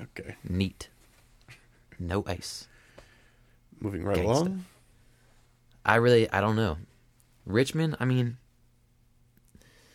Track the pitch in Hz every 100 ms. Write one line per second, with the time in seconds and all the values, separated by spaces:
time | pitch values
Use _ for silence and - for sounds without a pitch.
0 | - - - 98 98 90 95 - - _
1 | _ _ _ _ - - _ _ _ -
2 | 90 95 - 87 - - - - - -
3 | - - - _ _ _ _ - 107 98
4 | 95 95 95 131 180 190 185 - _ _
5 | - _ _ _ _ _ _ - - 113
6 | 120 120 113 98 104 110 110 80 92 -
7 | _ _ _ _ - 101 135 156 160 147
8 | 127 127 120 120 _ _ _ _ _ _
9 | _ _ _ _ _ - - - -